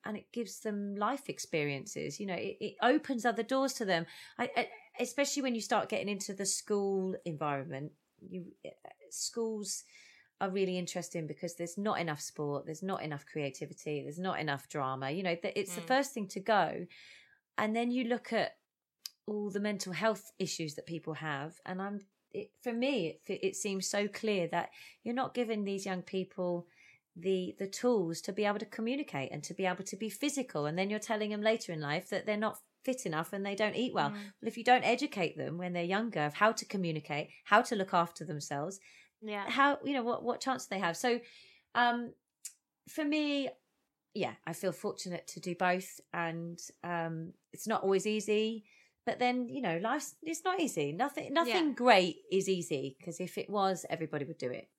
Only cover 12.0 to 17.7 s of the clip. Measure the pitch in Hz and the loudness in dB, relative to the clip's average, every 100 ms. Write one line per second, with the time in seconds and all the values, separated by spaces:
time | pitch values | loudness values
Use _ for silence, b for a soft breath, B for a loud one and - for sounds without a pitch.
12 | 165 147 - - 147 143 - 156 190 190 | 0 -2 -6 -4 -2 -2 -4 -6 -4 -2
13 | 156 147 - 156 143 131 147 - - 147 | -2 -6 -6 -4 -4 -4 -10 -8 -4 -4
14 | 135 156 185 - 156 139 - 151 131 131 | -4 -4 -2 -2 0 0 -2 -2 0 0
15 | 135 160 190 170 294 - 196 - 170 262 | -2 0 0 0 0 -2 -2 -4 2 4
16 | 277 - 190 - 190 214 160 143 175 B | 4 -2 -4 -4 4 4 4 0 -8 B
17 | B B B B _ - 214 | B B B B _ 0 0